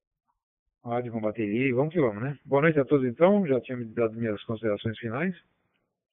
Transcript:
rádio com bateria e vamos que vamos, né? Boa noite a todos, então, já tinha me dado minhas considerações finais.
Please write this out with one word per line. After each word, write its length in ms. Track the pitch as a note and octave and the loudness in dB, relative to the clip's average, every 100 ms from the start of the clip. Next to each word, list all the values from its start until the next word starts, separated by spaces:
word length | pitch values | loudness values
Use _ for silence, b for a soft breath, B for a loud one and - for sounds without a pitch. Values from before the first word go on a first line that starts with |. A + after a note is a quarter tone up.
| _ _ _ _ _ _ _ _ | _ _ _ _ _ _ _ _
rádio 280 | A#2 A#2+ A#2+ | -6 -4 -4
com 100 | A2+ | -4
bateria 460 | A2 G#2+ G#2 A2 C3+ | -4 -2 -2 0 0
e 60 | |
vamos 200 | B2 D3+ | 0 0
que 60 | E3+ | 2
vamos, 240 | C3 G2+ | 0 0
né? 160 | B2+ C#3+ - | -6 -8 -2
Boa 160 | C#3 | 2
noite 180 | D#3+ D#3 | 4 2
a 60 | B2 | 2
todos, 200 | C#3+ B2+ | 2 2
então, 400 | A#2 F3 G#3 F3+ | 4 4 4 4
já 140 | C3 | 0
tinha 160 | A#2 B2+ | 0 -8
me 80 | A#2 | -6
dado 300 | A2 A#2 A2 | -2 -2 0
minhas 260 | A#2 G2+ - | -4 -4 -6
considerações 520 | A2+ A2+ G#2 A#2 G#2+ | -4 -2 -2 -4 -6
finais. 400 | A#2+ A#2 F#3 F3 _ _ _ _ _ _ _ | -6 -4 -4 -4 _ _ _ _ _ _ _